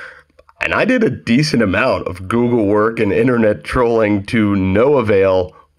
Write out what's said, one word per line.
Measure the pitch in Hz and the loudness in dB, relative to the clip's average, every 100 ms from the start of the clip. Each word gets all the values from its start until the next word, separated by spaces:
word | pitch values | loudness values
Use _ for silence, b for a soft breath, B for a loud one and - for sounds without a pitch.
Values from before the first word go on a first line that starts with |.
| B B B _ _ - | B B B _ _ -8
and | - | -4
I | 95 196 | -2 0
did | 254 | 0
a | 208 | 0
decent | - - 120 151 127 | -4 -2 0 0 0
amount | 107 92 127 90 76 | 0 0 0 -2 -6
of | 92 95 | -10 -4
Google | 117 120 120 101 | -2 0 0 2
work | 104 107 117 | 2 0 0
and | 101 | -2
internet | 90 120 120 110 104 | 2 2 2 0 0
trolling | - 131 117 113 107 101 101 | -4 -2 0 2 2 0 -2
to | 117 104 98 | -2 0 0
no | 95 95 131 143 | 0 2 2 2
avail | 110 101 95 92 90 B B | 2 2 2 0 -2 B B